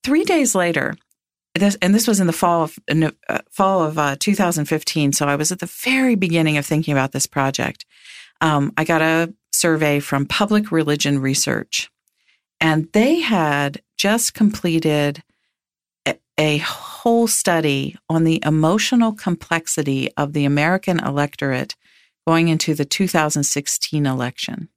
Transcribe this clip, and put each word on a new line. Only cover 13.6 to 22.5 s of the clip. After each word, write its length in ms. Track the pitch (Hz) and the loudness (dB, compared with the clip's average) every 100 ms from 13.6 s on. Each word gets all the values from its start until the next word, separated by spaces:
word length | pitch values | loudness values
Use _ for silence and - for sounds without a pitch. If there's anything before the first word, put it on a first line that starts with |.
| 143 143 _ - | -2 -6 _ -4
just 360 | 196 226 - - | -2 0 -2 0
completed 880 | 208 208 175 165 160 151 143 143 _ _ _ _ _ _ _ _ - | 0 0 -2 0 0 0 -2 -4 _ _ _ _ _ _ _ _ -6
a, 80 | - _ - | -6 _ 0
a 200 | 156 147 | 0 0
whole 680 | 165 - - - 240 233 226 | -2 -10 -14 -4 2 2 2
study 720 | - - 170 156 139 139 - - | 0 0 0 2 0 -4 -10 -2
on 140 | 160 | 2
the 180 | 165 160 151 | 2 2 2
emotional 640 | 156 156 208 - 247 226 | 2 4 2 2 2 2
complexity 1000 | 214 - 170 - 165 165 - 139 135 131 - | 0 -4 -4 -2 -4 -2 -4 -2 -2 -2 -4
of 180 | 143 | -2
the 120 | 151 143 | 0 2
American 540 | 143 151 190 - 175 | 2 2 0 0 -2
electorate 760 | - 143 143 - 139 127 135 - _ _ _ _ - | -2 -2 -4 -4 -4 -4 -6 -12 _ _ _ _ 0
going 200 | 165 | 2
into 280 | 165 | 2